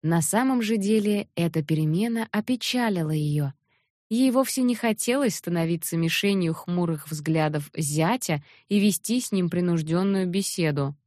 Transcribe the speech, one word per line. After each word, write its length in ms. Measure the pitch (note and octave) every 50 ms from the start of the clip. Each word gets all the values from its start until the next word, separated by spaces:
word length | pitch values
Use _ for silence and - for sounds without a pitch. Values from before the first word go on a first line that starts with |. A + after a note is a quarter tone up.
| -
На 180 | D#3 E3+ E3+
самом 400 | D#3 - - G#3+ C4 C4 C4 B3
же 160 | A3+ G#3 A3+ A3
деле 500 | F#3+ G3+ A3 A3 G#3 G#3 G#3 G3+ - _ _
эта 280 | - E3+ E3+ E3+ E3 D3+
перемена 680 | - E3 D#3 D#3 D3+ D#3 F3 G#3+ A#3+ A#3 A3+ A3 -
опечалила 800 | - G#3+ G#3+ - B3+ B3 - - - B3+ A#3+ A3+ G3+ F3 D#3+ D3+
ее. 400 | D#3 D3+ D3+ D3 D3 D3+ D3 C#3 C#3 _ _ _ _ _ _ _ _ _ _ _
Ей 220 | A3 A#3 C4 C4
вовсе 300 | A#3 C4 C4+ C4 - C4+
не 120 | B3+ B3 A#3+
хотелось 640 | G#3+ - A#3 G#3+ - - - A#3+ C#4 C#4+ A#3 E3+
становиться 640 | - - - E3+ E3+ E3 E3 E3+ E3 E3 - - E3
мишенью 560 | E3 D#3+ E3 - - G3+ G3+ F#3+ F3 E3 D#3+
хмурых 560 | - - - F3 F3 F3 E3 E3 D3 - -
взглядов 600 | D#3 D3+ D3 D#3+ D#3+ D#3+ D#3 D3+ D3+ D3+ D3 - _
зятя 680 | - D#3+ C#3+ D3 D3+ D#3+ E3+ A#3 B3+ - - E3 C#3+ - - - - _ _
и 100 | G3+ G#3
вести 400 | G3 G#3+ F#3+ - _ - A3+ B3+
с 140 | B3 - -
ним 160 | F#3+ F3+ E3+
принужденную 760 | E3+ F3 F3+ F3 E3+ E3 D#3 D#3 E3 F3 F#3+ G3 G3 G3 F#3+ F3+
беседу. 680 | E3+ G3 F#3+ - - - E3+ D#3 D3 C#3+ C#3 C#3 C#3+ _ _